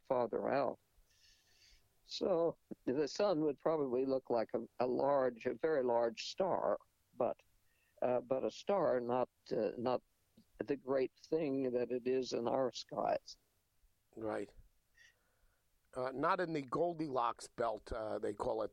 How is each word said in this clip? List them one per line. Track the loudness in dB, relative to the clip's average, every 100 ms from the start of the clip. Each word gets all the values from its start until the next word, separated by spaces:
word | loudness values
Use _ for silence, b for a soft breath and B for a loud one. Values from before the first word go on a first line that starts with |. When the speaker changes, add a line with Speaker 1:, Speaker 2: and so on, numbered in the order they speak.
| -2
Speaker 1:
farther | 0 0 0 0
out. | 0 0 -4 _ _ _ b b b b b b b b _ -12
So | -2 0 2 0 -2 -12 -8 -2
the | 0 0
sun | 0 2 2
would | 2 0
probably | 0 2 2 0 2
look | 0 0
like | 0 0
a, | -4 -4 -2
a | 0
large, | 2 4 4 2 0 -4
a | -2
very | 0 2
large | 2 4 2 -2 -8
star, | -2 0 2 0 0 _ _ _ -2
but, | 0 -2 _ _ _ _ _ -2
uh, | 2 2 2
but | 0
a | 0
star, | -4 0 2 4 2
not, | 2 0 0 _ -4
uh, | 0 0 0
not | 0 -2 -4 _ _ -20 _ -6 -2
the | -2
great | 0 0 0 _ -2
thing | 0 0 0 0
that | 0 0
it | -2 0
is | 0 0
in | -2 0
our | 0 0
skies. | -4 -8 -2 0 0 -4 -20 _ _ _ _ _ _ _ -10
Speaker 2:
Right. | -6 -6 -6 -14 -20 _ _ b b b b b b b b _ _ -6
Uh, | -6
not | -2 0 0
in | 0
the | -4
Goldilocks | -2 0 0 -2 -4 -2 -2 -4 -10 -4
belt, | -2 -4 -8
uh, | -6 -4 -4
they | -4
call | -4 -2 -2
it | -4